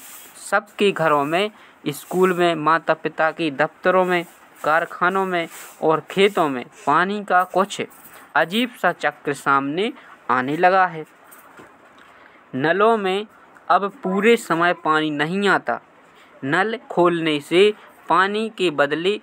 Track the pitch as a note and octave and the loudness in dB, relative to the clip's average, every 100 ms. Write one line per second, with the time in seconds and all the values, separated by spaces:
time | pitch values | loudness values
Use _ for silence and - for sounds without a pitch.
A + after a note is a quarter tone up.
0 | - - - - - G3 G#3 - G3+ E3+ | -16 -20 -20 -20 -4 -4 -4 -2 0 2
1 | D#3+ D3 C#3 E3+ G#3+ - - _ D3+ C#3+ | 2 2 0 -2 -4 -8 -20 _ -10 -10
2 | - F3 F#3 F3 F3 E3 D3+ D#3+ D#3+ D#3+ | -4 0 2 2 0 0 0 0 0 -2
3 | D#3+ D#3+ D#3+ - D#3+ C3+ D#3 - F#3 F#3 | -4 -2 -2 -2 -4 -2 -4 -2 0 2
4 | F3+ F3 E3+ - - - C#3+ D#3+ E3+ - | 2 -2 -4 -14 -20 -6 0 0 -2 -2
5 | F3+ F#3+ F#3+ F3 E3 - - - D#3 D#3 | -2 -2 -2 -4 -6 -12 -20 -4 0 0
6 | - - G3+ G3+ D#3 B2+ A#2+ - - D3+ | -2 0 2 2 -2 -4 -10 -8 0 0
7 | F#3 G#3 G3 F3+ F3+ F3+ G3 - - - | 0 -4 0 0 0 0 -2 -4 -12 -14
8 | - - - D3 E3 G#3 B3 - F3+ D#3+ | -20 -20 -6 -2 0 -2 -4 -2 -4 -2
9 | D3 - - C#3 D3 C#3 C#3 D#3+ A3 - | -4 -6 -8 -4 0 0 0 -4 -6 -8
10 | - - - B2+ B2+ D#3 F3+ F#3+ F#3 D#3+ | -20 -12 -4 -2 -2 0 2 4 0 -4
11 | D3+ _ - - - - - _ - - | -16 _ -20 -20 -20 -20 -20 _ -20 -20
12 | - - - - _ C3 D3+ F#3 A3 A3+ | -20 -20 -20 -20 _ -4 0 2 2 2
13 | F#3+ F#3+ G#3+ - - - - F3 G3 - | 0 -4 -8 -16 -20 -10 0 0 0 -6
14 | F#3 F#3+ G#3 A3+ - E3 F3 F3 D#3 D#3 | -4 0 4 4 2 0 0 0 0 0
15 | D#3 D3 D#3 F#3+ G3+ D#3 C3 A#2 - _ | 0 -2 -2 0 0 0 0 -8 -8 _
16 | - - - - C3+ E3 G#3 A3+ - - | -20 -20 -20 -10 -4 -2 -2 -4 -6 2
17 | F3 E3+ D#3+ D3 C#3+ E3+ G#3 G#3+ - - | 2 2 -2 -2 0 4 4 2 -10 -12
18 | - E3 G3 G#3 A3 - F3+ C#3+ C#3+ D3+ | -2 0 0 -2 -6 -2 -2 0 0 0
19 | F3+ G#3+ | -2 -4